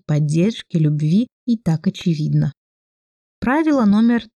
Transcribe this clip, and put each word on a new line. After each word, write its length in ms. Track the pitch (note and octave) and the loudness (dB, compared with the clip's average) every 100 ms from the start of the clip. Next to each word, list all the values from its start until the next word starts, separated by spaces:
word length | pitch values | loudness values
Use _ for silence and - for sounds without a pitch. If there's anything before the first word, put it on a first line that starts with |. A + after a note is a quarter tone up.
| - | -4
поддержке, 720 | D3+ D3 D#3+ F#3+ A#3 - E3+ | -2 0 0 -2 -4 -6 -2
любви 480 | D3+ D3+ D3+ F#3 B3 _ - | 0 0 0 0 -2 _ -6
и 120 | A3+ | -4
так 280 | - D#3+ - | -2 -2 -2
очевидна. 680 | - F3+ D3+ D3+ D3 D3+ - _ _ _ _ _ _ _ _ | -4 -2 -2 -2 0 -2 -6 _ _ _ _ _ _ _ _
Правило 440 | A3+ C#4+ D#4 C#4+ G#3 | -2 0 2 2 2
номер 380 | G#3 A#3 A#3+ - | 4 2 0 -4